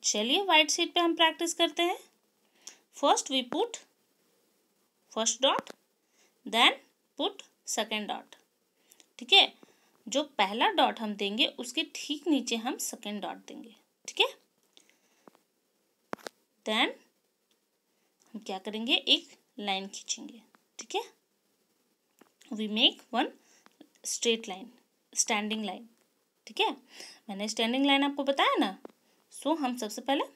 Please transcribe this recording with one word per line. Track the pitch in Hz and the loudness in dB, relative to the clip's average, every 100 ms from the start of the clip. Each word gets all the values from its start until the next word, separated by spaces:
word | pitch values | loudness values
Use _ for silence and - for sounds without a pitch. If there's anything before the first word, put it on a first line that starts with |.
चलिए | - 208 226 320 | -2 -2 2 2
व्हाइट | 392 320 311 | 6 6 6
शीट | - 339 | 2 0
पे | 349 | 2
हम | 339 330 | 2 4
प्रैक्टिस | 330 320 339 | 2 2 -4
करते | - 339 302 | 0 0 2
हैं। | 349 466 - _ _ _ _ _ - - _ - | 0 -2 -8 _ _ _ _ _ -20 -20 _ -2
First | 285 415 - | 2 2 2
we | 269 247 | -2 -2
put | 302 480 - - _ _ _ _ _ _ _ _ _ _ _ _ | -2 -2 -4 -18 _ _ _ _ _ _ _ _ _ _ _ _
first | - 220 - | -2 -2 2
dot, | 269 370 - - _ _ _ _ _ _ 226 | 2 2 -4 -14 _ _ _ _ _ _ -4
then | 220 277 539 - _ _ - | 4 4 4 -6 _ _ -6
put | 320 - - _ - | -4 -6 -16 _ -6
second | - 214 214 202 | -6 -4 -4 -6
dot। | - - - _ _ _ _ _ - _ - | -8 -10 -20 _ _ _ _ _ -20 _ -20
ठीक | 247 | 4
है, | 381 311 - - _ _ _ - | 6 6 0 -20 _ _ _ -4
जो | 247 302 - | -4 -2 0
पहला | 190 220 339 | 0 2 0
डॉट | 349 254 214 | 4 2 2
हम | 220 | -6
देंगे | 202 202 214 294 - | -4 -4 0 0 -2
उसके | 247 - 320 | -8 -6 -6
ठीक | - - 294 - | -10 -10 -6 0
नीचे | 285 233 233 | 0 0 -4
हम | 226 359 | -4 -6
सेकंड | - - 208 208 | -8 -10 -10 -8
डॉट | 180 - - | -10 -10 -14
देंगे। | - - - _ _ - | -18 -18 -20 _ _ -10
ठीक | - | -2
है, | 508 - _ _ _ - _ _ _ _ - _ _ _ _ _ _ _ _ - - - _ _ - | -2 -4 _ _ _ -20 _ _ _ _ -20 _ _ _ _ _ _ _ _ -16 -16 -20 _ _ -2
then | 220 311 494 _ _ _ _ _ _ _ _ _ _ _ _ _ | 2 2 -2 _ _ _ _ _ _ _ _ _ _ _ _ _
हम | 220 190 | -14 -10
क्या | 190 | -8
करेंगे, | 202 214 226 | -6 -6 0
एक | 320 - 302 - - _ - | 0 4 2 0 -20 _ -10
लाइन | 208 190 196 | -6 -4 -6
खींचेंगे। | - - - - 226 - _ _ - | -12 -10 -10 -12 -18 -20 _ _ -20
ठीक | - | -8
है, | 392 480 _ _ _ _ _ _ _ _ _ _ _ _ _ - | -6 -6 _ _ _ _ _ _ _ _ _ _ _ _ _ -14
we | 214 214 | -8 -4
make | 214 294 - - | 2 2 0 -4
one | 226 294 - _ _ _ _ - _ - | -2 -2 -4 _ _ _ _ -20 _ -8
straight | - 233 226 226 | -2 0 0 -2
line, | 185 - - _ _ _ | -12 -14 -20 _ _ _
standing | - - 214 214 220 | -2 0 0 -2 -4
line। | 208 196 233 _ _ _ _ _ - | -6 -8 -14 _ _ _ _ _ -12
ठीक | - | -2
है, | - - - - - - - | -2 -2 -12 -20 -20 -18 -12
मैंने | 196 214 | -8 -6
स्टैंडिंग | 214 226 254 277 | -2 0 2 4
लाइन | 277 | 4
आपको | 277 277 | 4 0
बताया | 269 277 415 508 | 0 2 4 4
ना, | 220 - - _ _ _ _ | 0 -2 -12 _ _ _ _
so | - 269 320 | -6 -2 0
हम | 262 247 | -2 -4
सबसे | 214 233 | -6 -6
पहले | - 277 554 | -2 0 -2